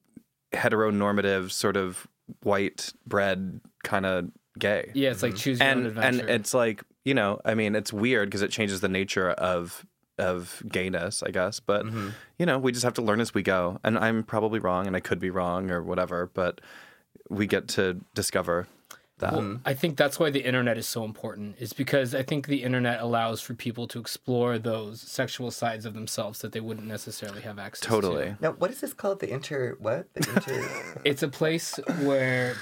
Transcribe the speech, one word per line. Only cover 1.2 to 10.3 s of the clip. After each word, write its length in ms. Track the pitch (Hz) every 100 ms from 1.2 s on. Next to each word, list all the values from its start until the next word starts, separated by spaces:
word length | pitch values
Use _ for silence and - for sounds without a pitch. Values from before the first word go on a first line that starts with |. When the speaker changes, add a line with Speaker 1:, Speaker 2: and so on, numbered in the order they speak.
| 98 95 92
Speaker 1:
sort 260 | - 110 98
of 300 | 92 92 - _ - -
white 500 | 104 101 101 - - - -
bread 540 | 101 98 92 95 - - -
kinda 440 | - 101 95 92 87 - _ -
gay. 320 | 117 101 -
Speaker 2:
Yeah, 160 | 123 135
it's 120 | 113
like 100 | 123
Speaker 3:
Mm-hmm. 60 | 107
Speaker 2:
choose 200 | 139 123
your 80 | 135
Speaker 1:
And, 120 | 131
Speaker 2:
own 60 | 120
Speaker 1:
and 100 | 107
Speaker 2:
adventure. 300 | 131 123 113
Speaker 1:
it's 260 | 117 101
like, 280 | 131 117 104 - _
you 100 | 135
know, 260 | 135 101 104
I 100 | -
mean, 200 | 113 107
it's 180 | 107 104
weird 380 | 107 117 120 101
'cause 120 | 98
it 80 | 101
changes 300 | - 107 95
the 80 | 95
nature 420 | 92 98 - 92
of, 540 | - 92 90 87 - - _ _ -
of 440 | 92